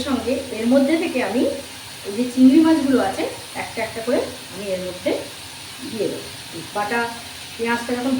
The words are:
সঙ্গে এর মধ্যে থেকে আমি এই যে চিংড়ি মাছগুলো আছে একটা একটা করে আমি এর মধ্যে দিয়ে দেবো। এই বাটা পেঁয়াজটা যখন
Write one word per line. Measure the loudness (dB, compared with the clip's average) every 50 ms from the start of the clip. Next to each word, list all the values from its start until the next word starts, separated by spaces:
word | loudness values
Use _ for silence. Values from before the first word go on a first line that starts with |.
| 0 0
সঙ্গে | -2 0 0 0 -2 -2 -2 -4 -4 -2
এর | 2 4 6
মধ্যে | 6 6 6 4 2 2
থেকে | 0 0 -2 -2 0
আমি | 0 2 0 0 0 -4 -8 -12 -12 -14 -14 -14 -14 -12 -8 -6
এই | -2 -2
যে | -2 0 4
চিংড়ি | 8 8 10 10 10 8
মাছগুলো | 8 6 6 4 4 4 4 4 2
আছে | 0 -2 -2 -4 -4 -8 -12 -10 -8 -8
একটা | -8 -6 -6 -6 -6 -6
একটা | -6 -4 -2 0
করে | 2 2 0 -2 -4 -10 -12 -12
আমি | -10 -8 -6 -4 -4
এর | -4 -4 -6
মধ্যে | -6 -4 -2 -2 -2 -2 -4 -8 -12 -12 -14 -14 -14 -14 -14 -14 -12 -12 -10 -6
দিয়ে | -4 -2 -2 -2
দেবো। | -4 -6 -8 -10 -12 -12 -12 -12 -10
এই | -10 -10 -6 -4
বাটা | -4 -2 0 0 0 0 -2 -4 -8 -12 -12 -12 -12 -12 -12 -8
পেঁয়াজটা | -4 -2 0 0 -2 -2 -2 -2 -2
যখন | 0 0 0